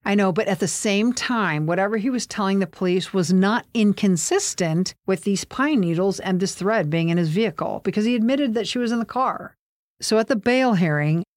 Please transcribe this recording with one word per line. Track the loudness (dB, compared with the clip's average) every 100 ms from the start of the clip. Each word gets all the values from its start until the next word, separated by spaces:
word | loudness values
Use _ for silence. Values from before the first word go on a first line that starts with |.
I | -2
know, | 2 2
but | 0 0
at | 0
the | -2
same | -2 0 0 0
time, | -2 -2 -2 0 0 0
whatever | 0 0 0
he | -2
was | -2 -4
telling | -4 0 0
the | -2
police | -2 0 0 0
was | -2 2
not | 4 4 0 -2
inconsistent | 2 2 4 2 2 2 0 0 -2 0 0 -2 -4 -4
with | -2
these | 0 -2
pine | -4 -4 0 2
needles | 2 2 0 -2
and | -2 0
this | -2
thread | -2 -2 0 0
being | 0 0
in | 0
his | 0
vehicle, | 0 -2 -2 -6 -6
because | -4 -2
he | 0
admitted | 0 2 0 0
that | -2 -2
she | -2
was | -2
in | -2
the |
car. | -4 -2 -2 -4 -10 -20 _ _ _ _
So | 0 0
at | 2
the | 0
bail | 0 2 4
hearing, | 2 2 2 2 0 -2